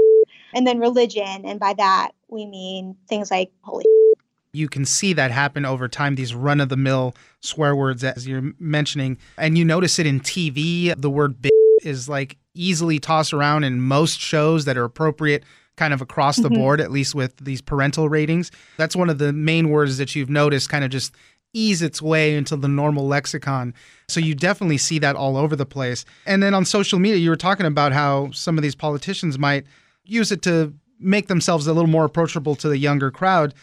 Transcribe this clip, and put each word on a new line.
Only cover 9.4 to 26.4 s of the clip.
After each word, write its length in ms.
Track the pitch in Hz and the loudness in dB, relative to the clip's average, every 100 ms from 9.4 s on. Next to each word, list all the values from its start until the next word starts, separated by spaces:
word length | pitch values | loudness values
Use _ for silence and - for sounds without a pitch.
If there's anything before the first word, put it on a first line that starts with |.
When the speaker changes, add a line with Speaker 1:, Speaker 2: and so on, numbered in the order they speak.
| 156 165 | 2 4
Speaker 2:
you 80 | 165 | 4
notice 340 | 165 175 - | 2 2 0
it 60 | 156 | 0
in 160 | 135 | 0
T 280 | - 185 160 | -2 -4 -4
V. 440 | 135 165 175 175 | -2 -4 -2 -2
The 160 | 135 143 | -2 -2
word 320 | 139 143 120 | 0 -2 -2
bitch 80 | 131 440 440 440 | 2 6 6 6
is, 240 | 156 131 127 | 2 -6 -6
like, 300 | 139 135 - _ | -6 -6 -12 _
easily 460 | 170 180 160 170 151 | -4 -2 0 2 0
tossed 340 | - 160 151 | 2 0 2
around 300 | 147 147 151 | 0 2 2
in 160 | 139 123 | 0 0
most 400 | 127 139 156 - | 2 2 2 -2
shows 460 | - 160 151 165 143 | -2 0 2 2 0
that 120 | 127 | -2
are 60 | |
appropriate 580 | 120 - 160 147 151 143 - _ _ - | -2 -2 -2 0 0 0 -4 _ _ -4
kind 160 | 156 | -2
of 80 | 135 | -2
across 340 | 131 - 143 147 | -4 0 2 2
the 140 | 165 | 2
Speaker 1:
Mm-hmm. 60 | 117 | 2
Speaker 2:
board, 260 | 131 151 | 2 2
at 100 | 139 | 0
least 240 | 139 135 147 | -2 -2 -4
with 220 | 131 - | -6 -6
these 240 | 139 131 | -10 -10
parental 480 | - 139 139 151 151 | -4 -2 0 0 0
ratings. 420 | 156 151 165 170 - - - | 0 0 0 -2 -10 -18 -4
That's 180 | 160 | -2
one 160 | 185 175 | 0 0
of 100 | 143 | 2
the 120 | 147 | 0
main 380 | 147 156 165 160 | 0 0 2 4
words 280 | 151 143 131 | 2 2 -2
that 180 | 135 156 | -4 -6
you've 120 | 131 | -2
noticed 380 | 147 147 139 - | 2 2 2 -2
kind 160 | 147 | -2
of 80 | 135 | -2
just 240 | 131 - - _ _ _ | -4 -8 -12 _ _ _
ease 280 | 220 220 175 | -2 0 2
its 200 | 165 - | -2 -4
way 340 | 156 160 151 151 | 0 2 2 0
into 220 | 135 147 | -2 -2
the 100 | 139 | 0
normal 400 | 143 147 143 139 | 0 0 0 0
lexicon. 680 | 143 143 147 143 135 123 - - _ - | -2 -2 -6 -4 -4 -6 -10 -20 _ -8
So 100 | 175 | -2
you 160 | 160 143 | -2 0
definitely 420 | 175 202 185 143 | -2 0 0 0
see 220 | - 160 | 0 0
that 160 | 147 139 | 0 0
all 220 | 135 135 | -2 0
over 180 | 151 147 | 0 -2
the 100 | 135 | -4
place. 380 | 139 127 123 - _ - | -6 -6 -6 -10 _ -2
And 180 | 196 | 2